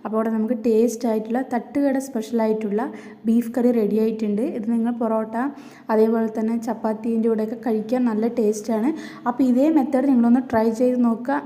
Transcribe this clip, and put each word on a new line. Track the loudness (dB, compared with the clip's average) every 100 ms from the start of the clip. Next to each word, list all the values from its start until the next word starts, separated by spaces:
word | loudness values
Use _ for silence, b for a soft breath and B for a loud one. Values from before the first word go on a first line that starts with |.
അപ്പോൾ | -4 -2
അവിടെ | 0 0
നമുക്ക് | -2 0 2
ടേസ്റ്റ് | 4 2 0 -2
ആയിട്ടുള്ള | -2 -2 -4 -2
തട്ടുകട | -6 -4 -2 0 0 -4
സ്പെഷ്യൽ | -6 -4 0 0
ആയിട്ടുള്ള | 0 0 -2 -4 B B B 0
ബീഫ് | 2 2 0
കറി | 2 2
റെഡി | 2 2 0
ആയിട്ടുണ്ട്. | 0 -2 -2 -2 -4
ഇത് | -2 0
നിങ്ങൾ | 0 -2
പൊറോട്ട, | 0 -2 -2 -4 -4 -6 B B B
അതേപോലെ | 2 4 2 0 -2
തന്നെ | -2 -2 -4
ചപ്പാത്തീൻ്റെ | -4 -4 -4 -2 0 0
കൂടെയൊക്കെ | 0 -2 -4 -2
കഴിക്കാൻ | -2 -2 0 0
നല്ല | 0 -2 0
ടേസ്റ്റാണ്. | 0 0 -2 -2 0 -2 B B -6
അപ്പോൾ | 0 2
ഇതേ | 4 4 4
മെത്തേഡ് | 2 2 2
നിങ്ങളൊന്ന് | 4 6 4 4
ട്രൈ | 2 2 2
ചെയ്ത് | 0 2 2
നോക്കുക. | 0 -2 -4